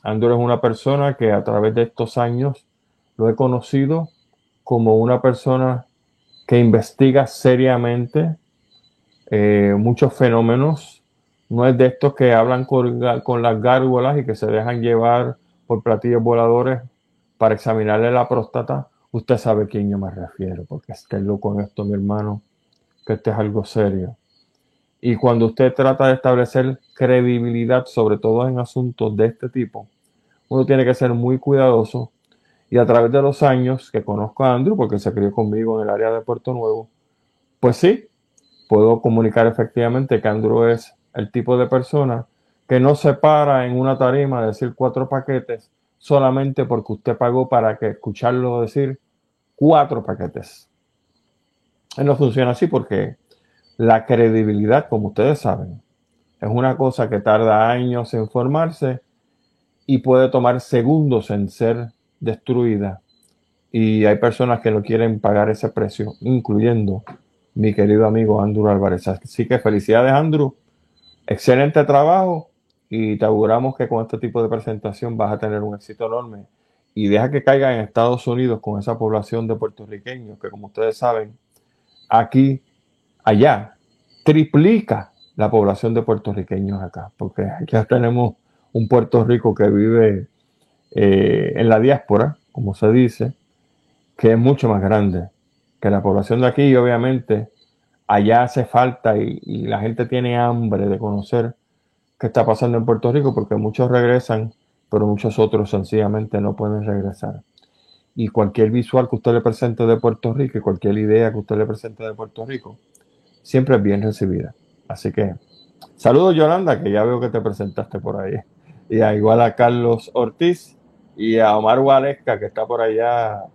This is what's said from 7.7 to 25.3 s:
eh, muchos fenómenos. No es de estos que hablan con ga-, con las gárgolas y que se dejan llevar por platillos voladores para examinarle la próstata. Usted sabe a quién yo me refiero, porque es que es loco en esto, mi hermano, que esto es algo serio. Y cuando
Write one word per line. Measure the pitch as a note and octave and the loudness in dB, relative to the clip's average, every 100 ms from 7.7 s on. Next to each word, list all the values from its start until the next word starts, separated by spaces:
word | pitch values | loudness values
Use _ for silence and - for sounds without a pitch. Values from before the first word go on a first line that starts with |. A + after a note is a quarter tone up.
| B2 A#2+ A#2+ A#2+ D#3 E3 D#3 _ _ _ _ _ _ _ _ _ | 2 -2 -4 -4 -4 -4 -6 _ _ _ _ _ _ _ _ _
eh, | G#2+ G#2 G#2 G2+ G2+ | 0 2 4 2 2
muchos | A2+ A#2+ C3+ | 0 2 0
fenómenos. | - B2+ A#2 A#2 A#2+ D3 D3+ - _ _ _ _ _ _ | 2 2 4 2 2 0 -2 -8 _ _ _ _ _ _
No | A#2 B2+ | 0 2
es | A#2+ | 4
de | B2+ | 2
estos | B2+ C#3+ | 4 -2
que | C#3 B2+ | 2 4
hablan | A2+ A#2 B2+ | 4 2 0
con | C3 C3 B2 A#2+ | 0 0 0 -2
ga-, | B2 A#2 | -2 -2
con | - A#2+ | -4 -2
las | A#2 A2 | 0 0
gárgolas | A#2+ C3 C3 B2+ B2+ D3 | 2 2 2 0 0 -2
y | |
que | A2+ | -4
se | G#2 A2 | -6 -2
dejan | A2 A#2 A#2+ | -2 -2 -2
llevar | A#2 A#2 A#2 A#2+ B2 - _ _ _ | 0 2 2 2 -2 -8 _ _ _
por | A2+ | -4
platillos | A#2 A2 A#2+ A#2+ | 0 -2 0 0
voladores | A2+ A#2 A#2 A#2+ B2+ B2+ B2 _ _ _ _ _ | 2 2 2 2 0 -4 -10 _ _ _ _ _
para | A2 | 0
examinarle | G#2+ A#2 A2 G#2+ G#2+ A#2 | 0 -2 -2 0 0 2
la | B2 A#2+ | 0 0
próstata. | B2 G#2+ B2 A#2 C#3 - _ _ | -2 -4 -8 -6 -8 -10 _ _
Usted | A#2 - A#2+ | -10 -2 -2
sabe | A#2 G#2+ | 0 0
a | G#2 | -2
quién | G#2+ G#2 | -4 -4
yo | G2+ | -4
me | F#2+ | -6
refiero, | F#2 E2+ - F#2+ F2 | -10 -16 -10 -10 -10
porque | - - - | -12 -16 -16
es | - _ | -20 _
que | G2 | -6
es | |
loco | G2 G2+ G#2 | -4 -4 -4
en | G2+ | -6
esto, | G2+ - | -8 -8
mi | G2+ | -6
hermano, | G2+ G2+ G#2 G#2 G#2 _ _ _ _ _ _ - | -4 -4 -4 -6 -8 _ _ _ _ _ _ -8
que | |
esto | A2 - | -6 -4
es | G#2+ | -4
algo | G#2+ G#2+ | -4 -4
serio. | G2+ A2+ G#2 F#2+ F2+ - _ _ _ _ _ _ _ _ | -4 -2 -2 -2 -8 -14 _ _ _ _ _ _ _ _
Y | A#2+ A#2 | -4 0
cuando | B2 | 2